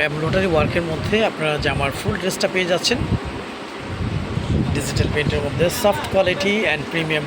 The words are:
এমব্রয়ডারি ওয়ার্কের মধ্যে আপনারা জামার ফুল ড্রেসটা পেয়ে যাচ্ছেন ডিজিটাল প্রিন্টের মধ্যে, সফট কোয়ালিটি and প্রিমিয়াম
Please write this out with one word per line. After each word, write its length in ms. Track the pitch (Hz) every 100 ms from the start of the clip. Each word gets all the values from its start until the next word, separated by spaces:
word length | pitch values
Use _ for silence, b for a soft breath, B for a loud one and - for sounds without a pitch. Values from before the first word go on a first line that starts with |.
এমব্রয়ডারি 460 | 151 147 160 190 190
ওয়ার্কের 340 | 160 147 175
মধ্যে 440 | 170 156 - 214 208
আপনারা 320 | - 156 147
জামার 340 | 147 131 139
ফুল 260 | 139 196 202
ড্রেসটা 300 | 185 - 196
পেয়ে 180 | 190 180
যাচ্ছেন 320 | 180 - 240 - - - - - - - - - - - - - - - - -
ডিজিটাল 340 | - - - 143
প্রিন্টের 300 | 151 143 151
মধ্যে, 280 | 147 135 170
সফট 420 | - 208 196 -
কোয়ালিটি 520 | 190 185 180 196 208 180 151
and 80 | 131
প্রিমিয়াম 320 | 165 160 156